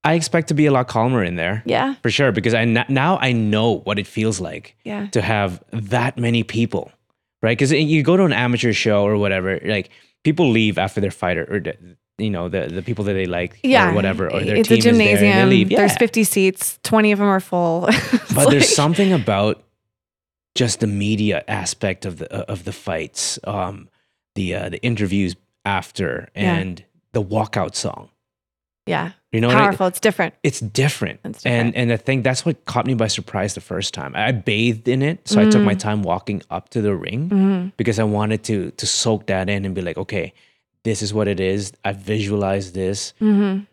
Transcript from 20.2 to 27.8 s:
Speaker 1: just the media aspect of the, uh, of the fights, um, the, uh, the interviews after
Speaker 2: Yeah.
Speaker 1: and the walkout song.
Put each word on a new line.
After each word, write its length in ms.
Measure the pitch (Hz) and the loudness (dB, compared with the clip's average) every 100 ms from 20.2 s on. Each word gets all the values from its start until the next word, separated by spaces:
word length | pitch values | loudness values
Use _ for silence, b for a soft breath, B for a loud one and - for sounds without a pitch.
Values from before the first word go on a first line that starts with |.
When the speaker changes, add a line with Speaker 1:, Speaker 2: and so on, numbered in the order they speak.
| _ _ _ | _ _ _
Speaker 1:
just 260 | - 120 - | -2 -2 0
the 60 | 110 | -2
media 580 | 101 101 107 104 82 - | -2 -2 0 0 -2 -4
aspect 580 | 107 90 - 101 92 98 | -6 -6 -4 -4 -4 -8
of 120 | 80 | -10
the, 160 | 78 | -10
uh, 100 | - - | -10 -8
of 160 | 104 | -10
the 80 | 87 | -10
fights, 680 | 98 - 82 78 - - - | -12 -8 -6 -6 -8 -8 -6
um, 440 | - 101 92 104 90 _ _ _ _ | -8 -6 -6 -8 -16 _ _ _ _
the, 200 | - 95 | -6 -4
uh, 140 | 90 90 | -4 -6
the 120 | - | -6
interviews 540 | 123 113 101 101 92 90 _ _ 101 | -4 -2 0 0 0 -4 _ _ -4
after 640 | 98 - - 82 60 - | -4 -4 -6 -4 -4 -10
Speaker 2:
Yeah. 220 | - 95 85 | -4 -2 0
Speaker 1:
and 280 | 95 87 _ _ _ | -4 -10 _ _ _
the 100 | 117 | -6
walkout 520 | 95 107 110 - 85 | -2 -2 -2 -2 -4
song. 340 | - | -4